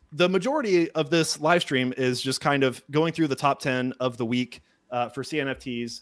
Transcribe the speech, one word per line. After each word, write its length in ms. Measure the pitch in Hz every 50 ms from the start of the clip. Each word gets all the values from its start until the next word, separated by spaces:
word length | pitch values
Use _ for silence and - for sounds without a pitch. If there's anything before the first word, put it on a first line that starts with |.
| _ _
the 160 | 151 143 180 180
majority 600 | 190 190 175 262 294 311 240 208 180 170 165 -
of 180 | - 160 151 139
this 320 | 170 165 156 - - -
live 220 | 147 160 175 175
stream 320 | - - 143 127 127 127 127
is 240 | 135 131 127 123 -
just 200 | - 135 131 -
kind 240 | - 147 139 139 135
of 180 | 127 117 - - -
going 220 | 139 151 165 165
through 160 | 160 165 160 139
the 80 | 131
top 240 | - 147 139 139 -
ten 340 | - 139 127 127 127 127 123 -
of 160 | 127 127 120
the 100 | 123 120
week, 360 | 113 123 123 123 120 - - - _ _ _ _ _
uh, 180 | 123 123 120 113
for 140 | - 139
C 160 | 127 - 156 151
N 100 | 135 135
F 120 | 123 -
Ts 400 | - 131 120 117 120 117 - -